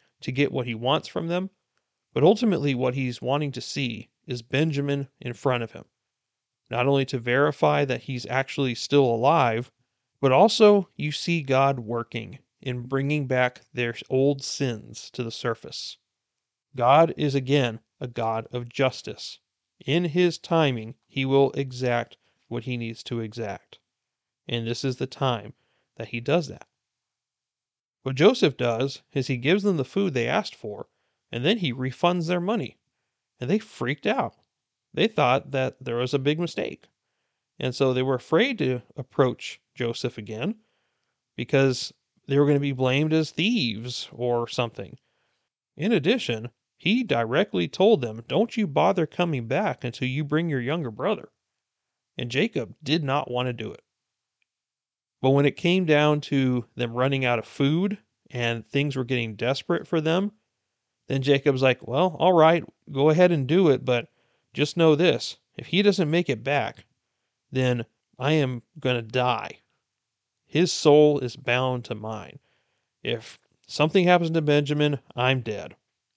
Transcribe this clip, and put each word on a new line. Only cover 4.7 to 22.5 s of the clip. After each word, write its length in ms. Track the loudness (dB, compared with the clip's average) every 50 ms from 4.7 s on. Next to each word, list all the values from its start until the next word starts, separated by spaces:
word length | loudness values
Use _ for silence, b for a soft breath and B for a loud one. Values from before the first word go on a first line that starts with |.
| 0 -2 -2 -2 -2 -4 -4 -8 _ _
in 140 | -12 -12 -12
front 300 | -4 -2 -2 -2 -2 -4
of 80 | -8
him, 140 | -10 -16 -20 -20 _ _ _ _ _ _ _ _ _ _ _ _ _ _ _ _
not 180 | -4 0 2 2
only 180 | 2 2 0
to 140 | -2 -4 -6
verify 640 | -2 0 2 2 2 2 2 2 2 2 2 2 0
that 180 | 0 -2 -6 -6
he's 220 | -8 -8 -8 -6
actually 500 | -4 -4 -4 -4 -4 -4 -2 -2 -2 -2
still 300 | -4 -4 2 4 4 4
alive, 640 | 4 2 2 2 4 4 4 4 2 2 -2 -4 -8 _ _ _ _ _ _ _ _ _ _
but 100 | 2 4
also 580 | 6 6 6 6 6 6 6 8 8 6 2 -2 _
you 160 | -8 -6 -6
see 300 | -6 -6 -2 -2 -2 -2
God 380 | 0 0 2 4 4 2 2 -2
working 600 | -4 -6 -6 -6 -6 -6 -8 -10 -10 -10 -14 -18 _ _ _ _
in 260 | -8 -8 -8 -6 -6 -4
bringing 400 | -2 -2 0 0 0 -2 0 0
back 340 | 0 2 2 0 -2 -6 -16 _ _
their 200 | -4 -4 -4 -4 -6 -8 -2
old 340 | 0 2 2 2 2 0 -4
sins 680 | -10 -6 -4 -4 -4 -4 -6 -10 -14 -18 -18 -18 -14
to 120 | -10 -8 -8
the 80 | -8
surface. 680 | -8 -6 -6 -6 -6 -6 -10 -14 -14 -14 -14 -14 -16 -18 _ _ _ _ _ _ _ _ _ _ _ _ _ _ _
God 380 | 0 4 6 8 8 6 4 2
is 200 | -2 -2 0 0
again 440 | -2 0 2 2 2 2 0 -2 -6 -14 _ _ _
a 60 | -12 -8
God 400 | -6 -4 -4 -2 -2 -4 -6 -6
of 160 | -8 -8 -8 -8
justice. 680 | -4 0 0 0 0 -4 -10 -14 -14 -14 -14 -16 -16 -18 _ _ _ _ _ _ _ _ -6
In 200 | -2 -2 0 0
his 320 | 0 0 2 2 2 0 -2
timing, 580 | -4 0 2 2 2 2 0 -2 -6 -10 -14 -18 _
he 200 | _ _ -4 -2
will 260 | 2 4 4 4 4
exact 640 | 2 -2 -6 -6 -6 -4 -2 0 0 0 -2 -4 -10 _ _ _ _ _ _
what 160 | _